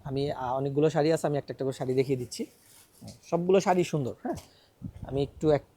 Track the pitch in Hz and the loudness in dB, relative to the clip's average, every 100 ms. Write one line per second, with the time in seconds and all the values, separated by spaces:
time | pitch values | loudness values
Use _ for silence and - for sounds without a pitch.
0 | 147 135 143 135 127 135 139 139 156 156 | -8 -4 -4 -4 -4 -2 0 2 2 4
1 | 147 160 160 147 - 131 135 127 131 127 | 2 2 0 -2 -4 -6 -4 -4 -2 0
2 | 131 131 120 - 285 _ _ - - _ | 2 0 -4 -8 -10 _ _ -20 -20 _
3 | 110 - - 170 175 190 202 185 160 156 | -18 -18 -4 -2 4 4 4 2 2 0
4 | 123 - - - - _ _ _ - - | -4 -6 -6 -8 -10 _ _ _ -16 -12
5 | - 131 143 - 156 143 - | -6 -2 -2 0 2 2 0